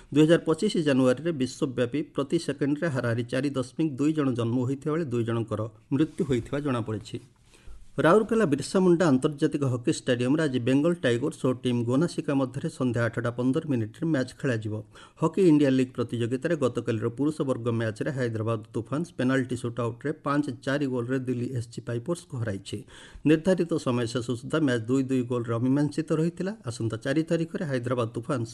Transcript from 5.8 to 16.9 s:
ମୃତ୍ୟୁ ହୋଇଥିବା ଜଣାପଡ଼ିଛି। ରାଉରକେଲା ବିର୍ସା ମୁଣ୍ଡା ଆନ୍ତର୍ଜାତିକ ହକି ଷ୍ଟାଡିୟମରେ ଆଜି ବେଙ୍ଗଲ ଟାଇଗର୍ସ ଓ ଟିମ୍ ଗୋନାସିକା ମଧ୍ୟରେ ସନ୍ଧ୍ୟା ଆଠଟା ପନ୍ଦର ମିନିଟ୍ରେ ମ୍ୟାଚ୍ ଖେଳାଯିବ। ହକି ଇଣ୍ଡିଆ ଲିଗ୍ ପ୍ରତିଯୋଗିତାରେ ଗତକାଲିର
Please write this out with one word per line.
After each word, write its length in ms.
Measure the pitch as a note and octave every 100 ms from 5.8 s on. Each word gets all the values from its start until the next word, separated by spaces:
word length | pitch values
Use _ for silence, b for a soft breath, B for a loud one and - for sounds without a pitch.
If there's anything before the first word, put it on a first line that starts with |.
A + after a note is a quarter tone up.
| -
ମୃତ୍ୟୁ 300 | C#3 D#3 - D3+
ହୋଇଥିବା 340 | B2 - C#3+
ଜଣାପଡ଼ିଛି। 600 | D3 B2 A2 G#2+ - A2 - _ b b b b b -
ରାଉରକେଲା 460 | D3 G#3 A3 A3+ G3
ବିର୍ସା 340 | C3+ - G3
ମୁଣ୍ଡା 260 | F#3 E3+ F3
ଆନ୍ତର୍ଜାତିକ 560 | B2+ D#3 C#3+ D#3 D3
ହକି 280 | C#3 B2 A#2+
ଷ୍ଟାଡିୟମରେ 520 | D3 - A#2+ B2 D3+
ଆଜି 160 | D#3 B2+
ବେଙ୍ଗଲ 340 | A#2+ C3+ E3
ଟାଇଗର୍ସ 480 | F3 C3 A#2+ D3 - C3
ଓ 60 |
ଟିମ୍ 300 | B2+ B2+ B2
ଗୋନାସିକା 500 | A#2 C3 E3+ - D#3
ମଧ୍ୟରେ 360 | C#3 B2+ C3+ E3
ସନ୍ଧ୍ୟା 320 | - C3 A#2
ଆଠଟା 280 | A#2 - A#2+
ପନ୍ଦର 320 | A#2+ B2+ D3 D#3+
ମିନିଟ୍ରେ 380 | B2 G#2+ - E3
ମ୍ୟାଚ୍ 260 | C#3+ B2+ -
ଖେଳାଯିବ। 340 | C#3 A2+ G#2+ G#2+ - B B B
ହକି 180 | D#3+ G3+
ଇଣ୍ଡିଆ 280 | F#3 D3 C#3
ଲିଗ୍ 220 | C3 B2
ପ୍ରତିଯୋଗିତାରେ 640 | B2+ A#2+ A#2 A#2 B2+ D#3+ E3
ଗତକାଲିର 520 | B2 B2 A#2+